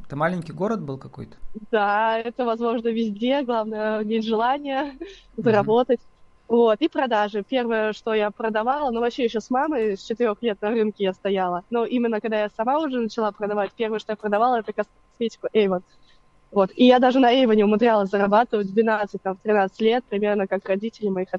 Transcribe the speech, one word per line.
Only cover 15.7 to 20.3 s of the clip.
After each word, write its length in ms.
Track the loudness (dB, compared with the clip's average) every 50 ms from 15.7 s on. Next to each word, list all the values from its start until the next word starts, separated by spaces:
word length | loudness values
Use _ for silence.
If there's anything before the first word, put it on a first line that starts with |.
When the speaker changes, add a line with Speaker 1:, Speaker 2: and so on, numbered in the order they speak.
| 2 -2 -4 _ _ _ -20 _ _ _ _ _ _ _ _ _
Speaker 2:
Вот. 200 | 0 0 0 0 4
И 100 | 6 8
я 140 | 8 8 8
даже 200 | 6 4 4 4
на 140 | 6 6 6
Avon 280 | 6 4 4 4 4 4
умудрялась 460 | 4 4 4 4 4 4 2 2 0
зарабатывать 560 | 0 0 2 4 4 2 2 2 0 -4 -4 0
в 40 | 0
двенадцать, 460 | 0 2 2 0 0 -2 -6 -8 -6 -6
там, 140 | -6 -6
в 40 | -4
тринадцать 400 | -2 0 2 2 2 0 -2 0
лет, 220 | 0 2 2 0 -2 _
примерно 380 | -4 -2 0 0